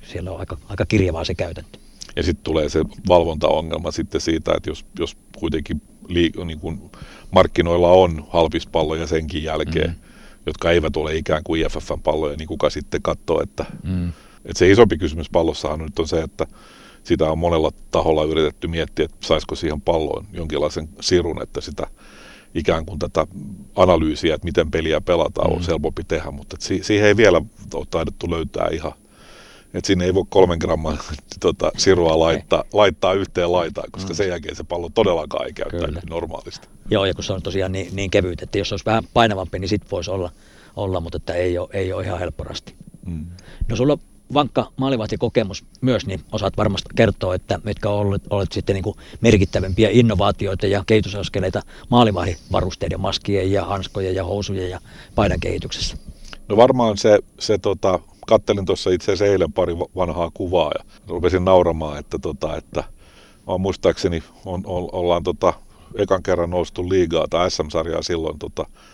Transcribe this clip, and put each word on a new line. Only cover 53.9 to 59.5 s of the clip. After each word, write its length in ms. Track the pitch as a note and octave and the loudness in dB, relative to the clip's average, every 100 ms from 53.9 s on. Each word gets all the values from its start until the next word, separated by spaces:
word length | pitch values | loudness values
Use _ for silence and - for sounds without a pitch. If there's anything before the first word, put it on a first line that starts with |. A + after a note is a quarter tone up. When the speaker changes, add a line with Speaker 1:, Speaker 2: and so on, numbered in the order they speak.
| G#2 F#2 F#2 | -6 -4 -2
Speaker 1:
ja 80 | |
housujen 460 | F#2 G2+ G2+ F#2+ F2+ | -2 -4 -4 -6 -6
ja 100 | F2+ - - - - | -8 -14 -20 -6 0
paidan 240 | G2+ F2+ | 0 0
kehityksessä? 580 | F2+ F2+ - - - - - - - - - | -2 -4 -6 -6 -8 -8 -14 -18 -18 -14 0
Speaker 2:
No 100 | G#2+ | 6
varmaan 400 | B2 B2+ A2+ G2+ | 6 6 2 4
se, 220 | A2+ G#2 - - | 6 6 4 -8
se 180 | - G2+ | -2 0
tota, 420 | G#2 F#2 G2 F2+ - - - | 0 0 0 0 -4 -8 2
kattelin 380 | A2 - G2+ F#2 | 2 4 -2 0
tuossa 240 | F#2 G2 | -2 0
itse 220 | F2+ - | 0 0
asiassa 200 | F#2+ G2+ | 2 4
eilen 220 | G2 D#2+ | 4 2